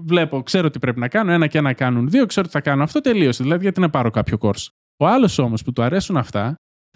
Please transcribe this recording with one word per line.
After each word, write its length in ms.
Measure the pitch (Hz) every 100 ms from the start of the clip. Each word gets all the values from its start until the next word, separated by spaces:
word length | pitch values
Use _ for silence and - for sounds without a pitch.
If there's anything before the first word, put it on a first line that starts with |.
βλέπω, 380 | 165 175 151 139
ξέρω 280 | 131 190 160
τι 80 | -
πρέπει 220 | 127 123
να 80 | 123
κάνω, 240 | 214 196
ένα 140 | 170 156
και 120 | 156
ένα 140 | 143
κάνουν 360 | 123 127 120 127
δύο, 160 | 247 226
ξέρω 200 | - 180
τι 60 |
θα 80 | 147
κάνω. 220 | 147 139
Αυτό 180 | 151 302
τελείωσε. 420 | 277 220 139 117
Δηλαδή, 200 | 131 170
γιατί 180 | 190 185
να 100 | 175
πάρω 200 | 147 117
κάποιο 260 | 107 - 107
course; 260 | 107 101 - _ _ -
Ο 100 | 160
άλλος 320 | 254 214 -
όμως 240 | 123 110
που 100 | -
του 100 | 120
αρέσουν 340 | 120 151 - 143
αυτά, 380 | - 104 110 165 _ _ _